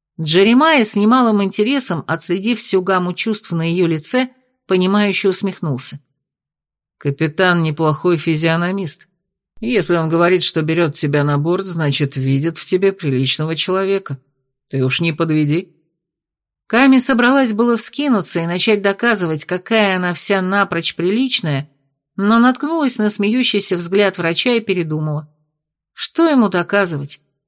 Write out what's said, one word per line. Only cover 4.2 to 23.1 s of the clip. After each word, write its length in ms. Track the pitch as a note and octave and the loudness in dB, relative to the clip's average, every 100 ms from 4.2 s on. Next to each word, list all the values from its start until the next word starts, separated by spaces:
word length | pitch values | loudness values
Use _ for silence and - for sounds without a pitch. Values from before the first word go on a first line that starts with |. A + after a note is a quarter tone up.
| B3+ _ _ _ - | -2 _ _ _ -2
понимающе 640 | F#3 F#3 G#3 G#3 F3+ G3 | 0 2 2 0 0 0
усмехнулся. 680 | F3+ G3 - D#3+ B2 - C#3+ _ _ _ _ _ _ _ _ _ _ | 0 -4 -6 -6 -4 -6 -8 _ _ _ _ _ _ _ _ _ _
«Капитан – 640 | D3 C#3+ D#3+ D#3 F#3 E3+ | -6 -4 -4 0 0 2
неплохой 540 | D#3+ D3+ D#3 D3 F3+ E3+ | 0 0 0 0 0 0
физиономист. 920 | E3+ D3+ E3 E3 F3 G3 E3+ - - _ _ _ _ - | 0 0 2 0 -2 -4 -4 -6 -8 _ _ _ _ -8
Если 360 | A3+ A3 - E3+ | -2 0 2 0
он 120 | D#3+ | 0
говорит, 360 | E3+ E3+ F3+ | 2 2 2
что 180 | - E3 | 0 -2
берет 320 | D3+ D#3+ E3 | -2 0 0
тебя 300 | - D3 D3 | 0 0 0
на 120 | C#3+ C#3+ | 0 0
борт, 300 | D#3+ F#3+ F#3+ | 0 -2 -4
значит, 500 | E3 D3+ C#3 C#3+ C#3 | -4 -2 -2 -2 -2
видит 420 | C3+ C3+ E3 E3 | 0 0 -2 -4
в 60 | |
тебе 280 | - F3+ G3 | -2 0 0
приличного 640 | F#3+ D3 B2+ C3 - D#3 D#3+ | -2 -4 -2 0 -2 -4 -4
человека. 640 | - F#3 F#3+ G3 F#3+ C3+ _ _ _ _ - | -2 -2 -2 -2 -4 -14 _ _ _ _ -8
Ты 160 | C3+ | -2
уж 160 | C3 - | -2 0
не 120 | E3+ | -2
подведи». 600 | D#3 D#3+ D3+ D3 E3 - _ _ _ _ _ _ _ _ _ - | -2 0 0 0 -2 -4 _ _ _ _ _ _ _ _ _ -2
Ками 300 | A#3 C4+ C4 | 2 6 6
собралась 540 | C4+ A#3+ A#3+ C#4 B3 | 4 2 2 4 2
было 240 | G#3 A#3+ A3+ | 2 0 2
вскинуться 640 | - - D4 G#3+ D3+ F3 | -2 -2 -2 0 0 -2
и 60 | E3+ | -2
начать 360 | F3 A3+ G3+ | -2 0 2
доказывать, 640 | G3 G3 A#3+ G3+ E3+ D3+ | 0 0 0 0 0 -2
какая 520 | - G#3+ - A3+ G3+ F#3 | -4 -6 -2 0 2 0
она 180 | F3+ | -2
вся 260 | E3+ - F#3+ | 0 0 0
напрочь 540 | F#3 G3+ G3 E3 - | 0 0 0 -2 -4
приличная, 760 | - F3 A3+ C4 - D#3+ C#3 C#3+ _ _ _ _ | -4 -2 0 -2 -2 -2 -4 -6 _ _ _ _
но 240 | - G3+ A#3 | -2 2 4
наткнулась 600 | B3 B3+ D4 E4 C4+ - | 4 2 -2 -2 0 0
на 100 | |
смеющийся 680 | G#3 | 0